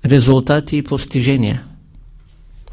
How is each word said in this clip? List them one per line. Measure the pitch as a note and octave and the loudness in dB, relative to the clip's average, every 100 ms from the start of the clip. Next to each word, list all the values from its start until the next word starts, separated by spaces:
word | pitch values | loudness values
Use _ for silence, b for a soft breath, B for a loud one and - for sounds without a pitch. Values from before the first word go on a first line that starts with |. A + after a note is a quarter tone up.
| B2+ | 4
резултати | C#3 B2 C3 C3 D3 D3 D3+ | 4 6 2 2 -2 -2 -6
и | |
постижения. | C#3+ C#3 - C#3 B2 C3+ G#2+ - - - - - - - - - - - - | -4 -8 -4 -4 -2 0 -2 -4 -10 -20 -20 -20 -20 -20 -20 -20 -20 -20 -20